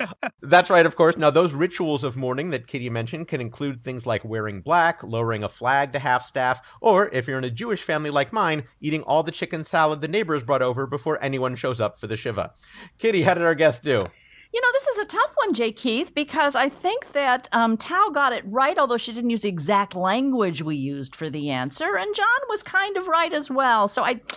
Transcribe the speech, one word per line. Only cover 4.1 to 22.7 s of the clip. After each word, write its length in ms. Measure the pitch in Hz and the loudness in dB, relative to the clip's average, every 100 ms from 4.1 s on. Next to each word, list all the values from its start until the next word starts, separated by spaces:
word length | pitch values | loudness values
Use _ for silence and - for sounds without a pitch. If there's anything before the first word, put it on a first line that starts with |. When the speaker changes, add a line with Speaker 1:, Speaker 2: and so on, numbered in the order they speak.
| 110 107 | -2 -2
Speaker 2:
wearing 360 | 113 107 98 | -4 -4 -6
black, 420 | 131 170 170 170 | 0 2 2 0
lowering 400 | 113 113 113 110 | -4 -2 -2 -2
a 60 | 104 | -4
flag 440 | - 120 139 143 | -4 0 2 0
to 60 | 135 | -2
half 240 | 135 127 - | 0 0 0
staff, 360 | 135 127 127 - - | -2 0 -2 -6 -2
or, 280 | 226 190 208 | 4 4 4
if 180 | 127 120 | 0 -4
you're 100 | 131 | -4
in 60 | |
a 80 | 127 | -4
Jewish 320 | 117 - 190 | -6 -6 -6
family 260 | - 151 151 | -4 -4 0
like 240 | 143 139 | 0 0
mine, 300 | 226 180 151 - _ | 0 0 -2 -6 _
eating 220 | 151 156 | -6 -4
all 180 | - 151 | 0 0
the 100 | 160 | 0
chicken 320 | - 175 160 | -6 -8 -8
salad 380 | 156 165 156 151 | -2 2 2 0
the 60 | 151 | -2
neighbors 340 | 202 185 151 | -2 0 -2
brought 220 | 120 135 | 0 2
over 240 | 127 123 135 | 2 0 -4
before 340 | 143 160 151 | -4 -2 -2
anyone 320 | 135 135 127 123 | -2 -2 -2 -2
shows 240 | 135 117 | -4 -2
up 180 | 107 - | -2 -4
for 80 | 107 | -8
the 100 | 110 | -6
Shiva. 360 | 123 101 82 - - - - - | -4 -4 -6 -10 -20 -20 -20 -4
Kitty, 240 | 226 196 | 0 2
how 140 | 156 175 | 2 4
did 80 | |
our 100 | 170 | 2
guests 280 | 151 156 117 | 4 2 2
do? 200 | 147 117 90 - _ - - | 0 0 -2 -8 _ -20 -10
Speaker 3:
You 80 | 466 | -2
know, 80 | 494 | 0
this 160 | 523 554 | 2 0
is 100 | 427 | -2
a 60 | 403 | -2
tough 300 | 403 571 - | 0 0 0
one, 180 | 370 | 0
Jay 200 | 226 226 | 0 -2
Keith, 420 | 214 254 226 359 - | -2 -2 0 -2 -4
because 400 | 294 302 285 254 | -2 0 2 2
I 140 | 269 | 0
think 420 | - 359 480 - | -2 -4 -4 -4
that, 380 | 285 269 254 - | -2 0 0 0
um, 240 | 233 226 226 | 2 2 0
Tao 340 | - 359 415 | 0 2 2
got 220 | 294 277 | 2 0
it 140 | 226 190 | 0 -2
right, 300 | 226 277 370 | 0 2 2
although 160 | 233 240 | 2 0
she 140 | 240 | -4
didn't 180 | 226 240 | -4 -2
use 120 | 226 | -2
the 80 | 208 | -2
exact 440 | 175 147 202 202 | -2 2 2 2
language 680 | 185 185 220 269 254 190 151 | -2 0 0 2 2 0 -2
we 140 | 156 147 | -4 -4
used 400 | 135 139 131 - | -4 -6 -10 -8
for 120 | 156 | -8
the 200 | 151 147 | -4 -4
answer, 460 | 127 131 - 330 403 | -2 -4 -4 -2 -2
and 180 | 392 403 | -2 0
John 100 | 415 508 523 | 2 2 0
was 160 | 427 | -6
kind 320 | - | -2